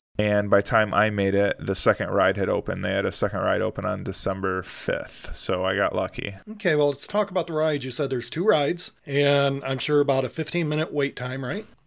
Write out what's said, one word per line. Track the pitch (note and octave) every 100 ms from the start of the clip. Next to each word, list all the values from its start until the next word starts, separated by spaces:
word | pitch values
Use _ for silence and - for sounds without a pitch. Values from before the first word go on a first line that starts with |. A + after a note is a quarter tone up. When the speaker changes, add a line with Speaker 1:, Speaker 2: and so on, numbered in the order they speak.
| - -
Speaker 1:
And | G#2+ G#2 G#2
by | G2+
the |
time | - A2+ G#2+
I | F#2 G#2+
made | G#2 G2
it, | G2 G2+ -
the | -
second | F#2+ - G#2 F#2+
ride | G2 F#2+ G2
had | G2
opened. | G2 - F#2+
They | F#2+
had | G2 G2
a |
second | - G2 G2
ride | F#2+ F#2+
open | G2+ G2+ G2
on | G2
December | F#2+ F#2+ - G2 F#2 F#2
fifth. | F2 - - - - - -
So | - - F#2
I | F#2
got | G2 F#2+
lucky. | G2 F#2+ - - G2 -
Speaker 2:
Okay, | G#3+ F#3 D3+
well, | C#3+
let's | C#3 -
talk | G#3 G3
about | F3+ E3
the |
rides. | D#3 D#3 D3+
You | B2+
said | B2 C3+
there's | B2 -
two | D#3
rides, | G#3 D#3+ C#3+ F3 - - -
and | C#3 C#3+ C#3+ C#3 C3+
I'm | C3+ C3+
sure | - D3
about | C#3 C3+
a | B2+
fifteen | - D#3 F3 D#3+
minute | D3+ D#3
wait | C#3+ C#3
time, | - B2+ C3
right? | B2+ F#3 G#3+ -